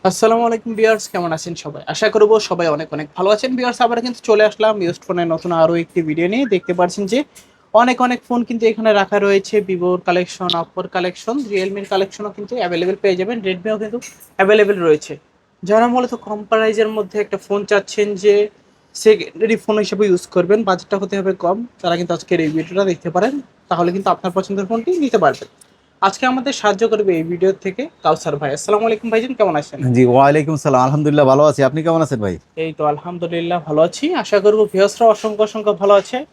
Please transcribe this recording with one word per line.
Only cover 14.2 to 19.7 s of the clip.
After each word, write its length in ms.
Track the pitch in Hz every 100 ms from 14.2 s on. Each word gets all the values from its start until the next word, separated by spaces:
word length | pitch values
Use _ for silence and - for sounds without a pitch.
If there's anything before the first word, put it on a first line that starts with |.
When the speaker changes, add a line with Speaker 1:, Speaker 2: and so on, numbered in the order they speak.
| - -
Speaker 1:
অ্যাভেলেবল 400 | 190 214 202 202 170
রয়েছে। 280 | 151 - 147 _ _ _ _ 175
যারা 160 | 214 240
মূলত 200 | 247 247 240 -
কম 140 | 208 208
প্রাইসের 400 | 220 220 214 214 220
মধ্যে 200 | 190 208
একটা 140 | 202 190 -
ফোন 140 | 202 202
চাচ্ছেন 380 | 208 202 - 208 202
যে 100 | 202 202 208 _ _ _ _ -
সেকেন্ডারি 600 | 220 208 160 - 214 220
ফোন 120 | -